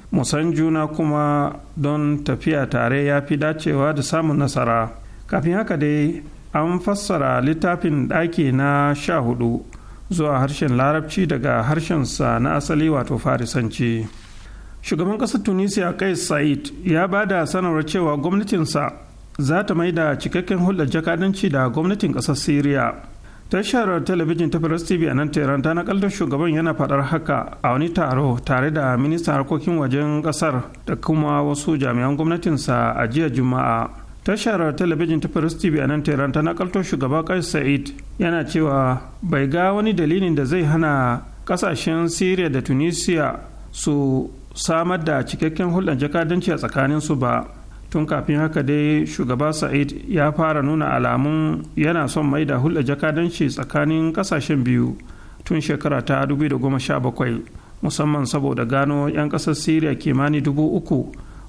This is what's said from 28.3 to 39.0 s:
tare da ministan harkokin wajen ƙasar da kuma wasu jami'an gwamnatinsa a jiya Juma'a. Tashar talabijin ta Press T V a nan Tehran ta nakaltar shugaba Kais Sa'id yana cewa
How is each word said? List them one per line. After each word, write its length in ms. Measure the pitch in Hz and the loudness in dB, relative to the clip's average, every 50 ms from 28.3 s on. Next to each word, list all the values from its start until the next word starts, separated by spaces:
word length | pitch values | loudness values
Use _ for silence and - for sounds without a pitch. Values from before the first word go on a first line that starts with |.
| 120 117 - | 0 0 0
tare 280 | - 135 127 135 156 | 0 0 2 2 2
da 260 | 151 156 139 127 127 | 0 0 2 2 2
ministan 380 | 120 135 151 160 170 165 160 147 139 135 | 2 2 2 0 0 0 0 0 0 0
harkokin 340 | - 160 147 156 175 170 160 | 0 -2 -2 0 0 0 2
wajen 420 | 143 127 131 143 151 151 151 151 | 2 2 2 0 0 0 0 0
ƙasar 420 | 156 160 143 - 170 156 139 - 113 - - - - | 0 -2 -2 0 0 0 0 -2 -4 -6 -12 -12 -6
da 100 | - - | -6 -6
kuma 460 | - - - 156 156 151 147 147 143 147 | -2 0 0 2 2 2 2 2 0 0
wasu 340 | 147 143 143 - 156 160 139 | 0 -2 -2 0 0 0 0
jami'an 380 | 139 123 120 120 123 135 143 | 0 0 0 0 0 0 0
gwamnatinsa 760 | 147 160 165 170 170 - 180 151 123 - 143 123 120 117 113 117 | 0 0 0 0 0 0 0 0 0 0 0 0 2 2 0 0
a 100 | 131 123 | 0 0
jiya 220 | 113 123 160 165 147 | 0 0 0 0 0
Juma'a. 600 | 120 131 127 127 127 127 131 123 113 113 117 - - - - - - - - | 0 0 0 0 0 0 0 0 0 0 -2 -4 -6 -12 -16 -18 -18 -8 -4
Tashar 500 | - 202 220 - 233 208 175 165 156 139 | -2 -2 0 0 0 0 2 0 0 0
talabijin 460 | 135 185 170 156 147 175 156 165 151 | 0 0 0 2 0 0 0 0 0
ta 80 | 175 - | 0 -2
Press 240 | - 175 151 160 160 | 0 0 0 0 0
T 140 | - - 175 | 0 0 2
V 100 | 156 151 | 2 2
a 80 | 135 | 2
nan 160 | 131 147 151 147 | 2 0 0 0
Tehran 280 | 151 147 135 139 139 131 | 0 0 2 0 0 0
ta 80 | 151 | 0
nakaltar 420 | 151 170 170 170 185 175 - 196 175 | 0 0 0 -2 -4 -2 -2 -2 -2
shugaba 400 | - 165 135 135 131 143 160 160 | -2 -2 -2 0 0 0 0 0
Kais 220 | 165 180 180 160 | 0 -2 -2 -2
Sa'id 460 | - - 151 135 135 143 139 139 - - - - - - - | -2 -2 0 2 2 2 0 0 -6 -10 -14 -16 -12 -4 -2
yana 240 | 180 170 170 165 143 | 0 0 0 0 -2
cewa 560 | 147 175 160 156 147 139 135 131 127 127 127 | 0 0 0 2 2 2 2 2 2 0 -2